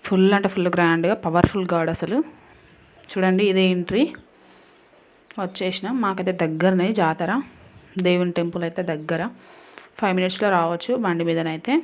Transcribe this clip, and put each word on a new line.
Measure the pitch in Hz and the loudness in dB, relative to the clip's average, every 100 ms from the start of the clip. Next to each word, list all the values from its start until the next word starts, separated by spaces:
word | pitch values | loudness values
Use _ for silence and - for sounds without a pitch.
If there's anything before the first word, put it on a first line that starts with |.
| - | 0
ఫుల్ | 190 190 202 | 4 4 4
అంటే | 190 190 | 2 0
ఫుల్ | 180 180 | -2 2
గ్రాండ్గా, | 170 165 170 220 175 | 2 2 0 -2 0
పవర్ఫుల్ | 170 180 202 185 | 2 2 0 -2
గాడ్ | 170 165 165 | -2 -2 -4
అసలు. | 165 233 320 - - - - - _ - - | -2 -2 -4 -8 -20 -20 -20 -20 _ -20 -10
చూడండి, | - 185 185 208 | 0 2 4 2
ఇదే | 190 185 180 | 4 4 2
ఎంట్రీ. | 175 190 311 - - _ - - - _ _ _ _ _ _ - | 0 0 0 -2 -20 _ -20 -20 -20 _ _ _ _ _ _ -8
వచ్చేసినాం. | 190 190 185 185 196 254 214 | -6 -4 -4 -4 -4 -2 -2
మాకైతే | 190 185 180 | -2 -4 -2
దగ్గరనే | 160 160 180 190 185 214 | -2 2 2 2 0 2
జాతర, | 165 160 170 233 - - - - - - 180 | 0 0 -2 -4 -6 -16 -20 -20 -12 -2 0
దేవుని | 180 180 175 | 2 2 0
టెంపుల్ | 170 175 170 | -2 -4 -6
అయితే | 165 180 | -6 -6
దగ్గర. | 156 156 165 202 - - - - - - - | -6 -4 -4 -4 -10 -20 -20 -20 -20 -20 -4
ఫైవ్ | 202 185 | 0 2
మినిట్స్లో | 185 185 208 | 0 0 2
రావచ్చు | 180 165 170 - 254 | 2 2 -2 -2 -2
బండి | 208 170 170 | 0 0 0
మీదనైతే. | 165 165 160 196 294 | 0 -2 -4 0 0